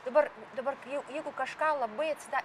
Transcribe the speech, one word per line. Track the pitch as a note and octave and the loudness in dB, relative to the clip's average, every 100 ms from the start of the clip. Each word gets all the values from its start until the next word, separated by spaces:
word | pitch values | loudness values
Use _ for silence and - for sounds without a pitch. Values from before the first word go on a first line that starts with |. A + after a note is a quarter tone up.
| B3+ | 4
Dabar, | C4+ D4 - G#3+ - | 6 6 2 -10 -4
dabar | B3 - A#3+ | -4 -4 -4
jau, | C#4 - | -6 -4
jeigu | C#4+ D4 | -6 -6
kažką | - C4 - D#4 D4 | -4 -4 0 2 2
labai | A3+ G#3+ D#4 | 0 0 0
atsida-, | D4 - C4 | -2 -2 -2